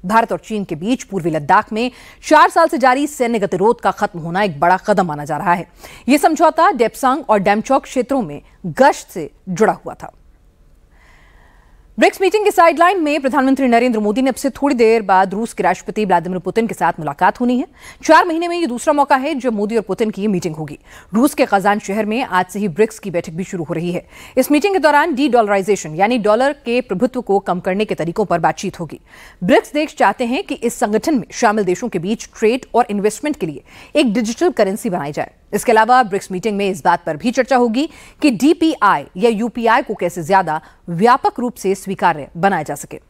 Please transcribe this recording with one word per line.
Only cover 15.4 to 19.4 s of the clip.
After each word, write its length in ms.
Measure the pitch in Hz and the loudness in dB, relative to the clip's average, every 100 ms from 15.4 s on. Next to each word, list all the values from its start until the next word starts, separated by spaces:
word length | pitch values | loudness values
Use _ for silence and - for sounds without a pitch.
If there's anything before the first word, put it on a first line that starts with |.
| 233 | -6
के 100 | - | -2
राष्ट्रपति 420 | 185 180 - 214 208 | -2 -2 -6 -4 0
व्लादिमीर 340 | 175 175 185 | 0 0 -6
पुतिन 280 | 180 226 226 | -4 -2 -4
के 60 | |
साथ 200 | - 175 175 | -2 -2 -2
मुलाकात 400 | 147 139 185 - | -8 0 0 2
होनी 200 | 240 247 | -2 0
है। 80 | 294 _ - - | -4 _ -20 -8
चार 220 | - 320 359 | 4 4 4
महीने 220 | 330 349 | -2 -4
में 120 | 349 | -4
ये 80 | 330 | -4
दूसरा 260 | 240 - | -2 0
मौका 220 | 294 277 269 | 0 2 2
है 200 | 277 | 0
जब 180 | 294 | -4